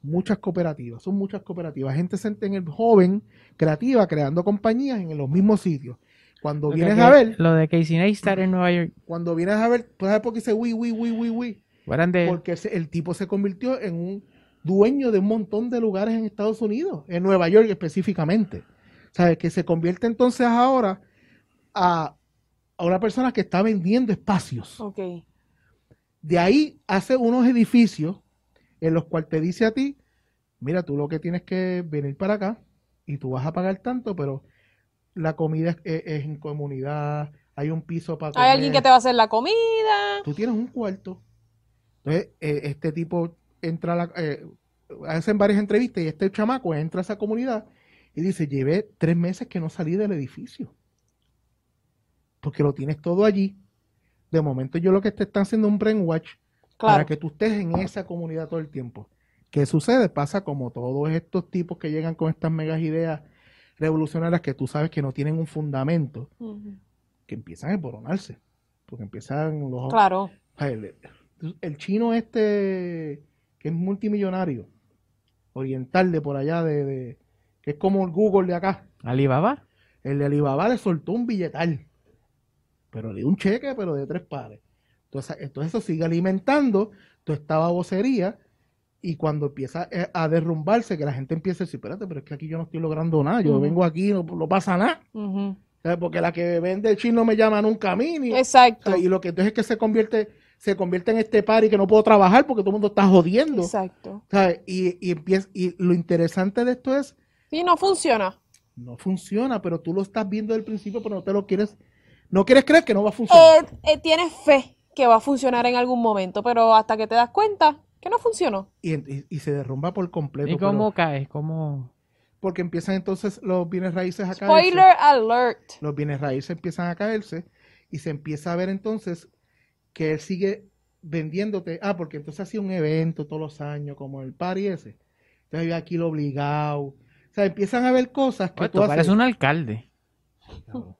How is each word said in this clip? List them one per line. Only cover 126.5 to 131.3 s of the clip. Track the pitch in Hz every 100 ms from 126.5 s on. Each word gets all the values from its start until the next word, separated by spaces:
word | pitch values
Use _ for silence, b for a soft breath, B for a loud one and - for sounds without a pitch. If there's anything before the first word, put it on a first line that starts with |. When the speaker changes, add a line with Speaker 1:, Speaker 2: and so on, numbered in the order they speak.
Speaker 1:
empiezan | 170 180 165 175
a | 170
caerse | 208 220 202 165 - _ _ _ _
y | 151
se | -
empieza | 147 151 151 175
a | 170
ver | 185
entonces | 196 220 220 196 170 - _ _ _ _ _ _
que | - 156
él | 156
sigue | - 185 196 214 - _ _ _
vendiéndote. | 165 160 156